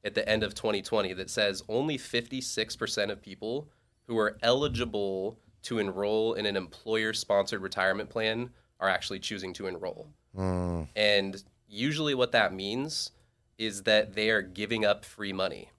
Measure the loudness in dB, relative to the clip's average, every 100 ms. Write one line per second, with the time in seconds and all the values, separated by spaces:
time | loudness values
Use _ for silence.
0 | -2 -2 2 2 2 -2 0 0 2 0
1 | 0 -4 -4 0 0 0 -2 -2 0 -2
2 | -2 -2 -2 -8 -6 -4 -4 -4 -4 -2
3 | -2 -4 -12 -10 -6 -6 -8 _ _ _
4 | -4 0 0 2 2 4 2 0 -2 0
5 | -2 -2 -4 -6 _ _ -4 -2 0 0
6 | 0 2 2 0 0 -2 -4 -12 -2 0
7 | 0 -2 2 2 2 -2 -4 0 2 2
8 | -2 -2 0 0 -4 -10 _ _ 0 2
9 | -2 -6 -6 -6 -8 -6 -6 -4 -6 -8
10 | -14 -20 _ -4 0 0 0 -2 -4 2
11 | 6 6 4 -6 -14 _ _ -4 -2 0
12 | 0 2 4 4 4 0 -4 -2 -4 -4
13 | -8 _ _ _ _ _ -6 -2 4 4
14 | 4 0 2 2 0 -6 -2 2 2 2
15 | -2 -10 -6 -2 -2 -4 -14